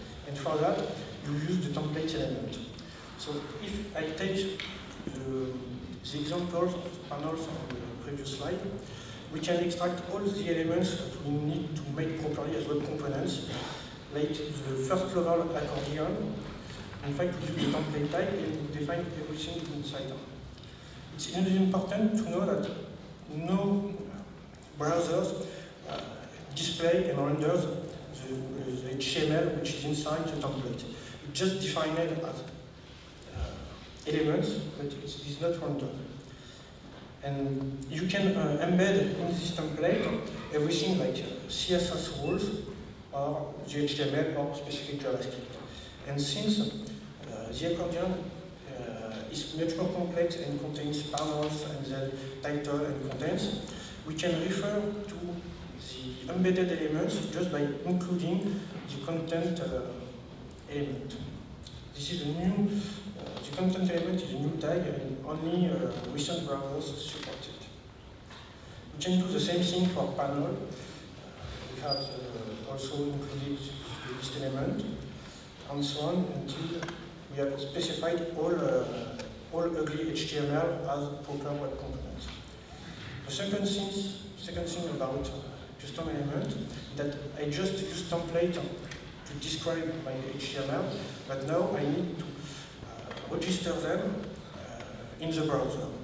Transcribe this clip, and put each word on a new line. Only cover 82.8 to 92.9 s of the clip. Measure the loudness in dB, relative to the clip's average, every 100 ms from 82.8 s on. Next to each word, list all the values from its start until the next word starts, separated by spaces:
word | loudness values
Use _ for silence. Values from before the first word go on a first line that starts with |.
| -12 -10 -8 -8 -6
The |
second | -2 0 2 2
thing, | 2 0 0 -2 -4 -10 -10
second | -6 -2 -2
thing | -2 -2 0
about | 0 0 -2 -4 -8 -10 -12 -12
custom | -10 -4 -2
element | 0 0 0 0
is | -2 -4 -6 -8 -2
that | -2 -2 -6 -2
I | -2
just | 2 2
use | 2 -2 -4 0
template | 0 2 4 4
to | 2 -2 -4 -8 -10 -10 -12 -8 -6
describe | -4 -2 0 0 0 -2
my | -4 -4 -4
H | -4 -4
T | -2
M | 0
L, | 2 0 -2 -4 -8 -4
but | -4 2
now | 4 4 4
I |
need | 4 4 2 -2
to, |
uh, | -6 -6 -8 -10 -12 -12 -12